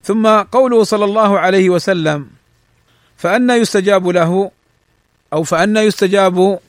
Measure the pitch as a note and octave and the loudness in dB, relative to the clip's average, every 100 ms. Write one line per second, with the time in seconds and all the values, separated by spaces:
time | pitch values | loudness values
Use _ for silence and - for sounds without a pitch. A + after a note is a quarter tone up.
0 | - G#3+ G#3+ G#3+ G3 A#3+ C4 A#3 G#3+ G#3+ | -4 -2 2 0 0 0 2 2 0 0
1 | G3+ G#3+ G#3 G3 F3+ F#3+ F#3 F3 G3 F#3 | 0 0 0 0 0 2 2 0 -2 -2
2 | D#3 D3 C3+ _ _ _ _ _ _ _ | -2 -4 -10 _ _ _ _ _ _ _
3 | _ _ E3+ G#3+ B3 A#3+ A3 G#3 F#3+ G3 | _ _ -2 0 2 0 0 0 0 0
4 | F3+ F3 E3 F#3 G3 _ _ _ _ _ | 0 0 0 -2 -4 _ _ _ _ _
5 | _ _ _ D#3 D#3+ E3 G3 G#3+ G#3+ - | _ _ _ -6 -4 -2 0 2 0 0
6 | F#3+ G3 F#3+ F3+ F#3+ F#3+ | 0 2 0 2 0 0